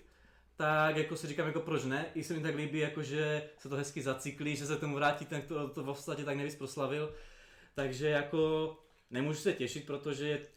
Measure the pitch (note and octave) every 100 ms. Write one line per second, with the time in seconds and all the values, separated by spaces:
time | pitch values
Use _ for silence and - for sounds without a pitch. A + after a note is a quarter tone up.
0 | - - - - _ - D3+ D#3 D#3 D#3
1 | D3+ E3 D3+ D#3+ D#3 D3 D#3+ D3+ C3 C#3
2 | E3 D#3+ D3 D#3+ D#3 D3 D3 D#3 D3 D#3
3 | C3+ D3+ D3+ D3+ D3+ - C3+ C#3 C#3 C#3
4 | C3+ C3 D3 C#3 D3+ C3+ C#3+ D3 D3 C#3
5 | D3 D3 C#3+ D3 C#3 D3+ C#3 D#3 C3+ C#3
6 | - D3 D3 C#3 D3 C#3+ C3+ D3+ C3+ D3
7 | D3+ - - - - - - - C3+ B2+
8 | D3+ D3 D3 E3 D#3 D#3 D#3 - - _
9 | - B2 D3 D3+ G3 - B2 D3 D3 C#3+
10 | D3 C3+ D3 D3 -